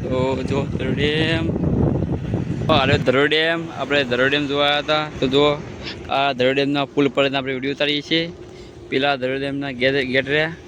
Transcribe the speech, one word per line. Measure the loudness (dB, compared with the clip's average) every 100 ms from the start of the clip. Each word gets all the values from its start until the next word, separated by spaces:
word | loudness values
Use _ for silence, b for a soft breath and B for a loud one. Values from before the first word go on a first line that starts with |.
તો | -2 -2 0 -2 -2
જુઓ, | -2 -2
ધરોઈ | -2 -2
ડેમ. | 0 0 2 2 0 0 0 0 2 2 2 -2 -2 -2 -4 -4 -4 0
અરે, | 2 4 2
ધરોઈ | 4 2 4
ડેમ. | 2 2 0 -4 -8
આપણે | -2 0
ધરોઈ | 2 2 2
ડેમ | 2 0
જોવા | 0 2
આવ્યા | 0
હતા. | 0 0 -2 -2
તો | 2
જુઓ, | 4 4 2 -6 -12 B B -4
આ | 0 0
ધરોઈ | 2 2
ડેમના | 2 2 0 0
પુલ | 2 2
પર | 4 2 2
આપણે | -2
વીડિયો | -4 -4
ઉતારીએ | -2 0 -2
છીએ. | 0 -2 -2 -10 -16 B B B -4
પેલા | 0 2 0
ધરોઈ | -2 -4
ડેમના | -4 -6 -8
ગેટ, | 0 2 2 2
ગેટ | 0 2
રહ્યા. | 0 0 -6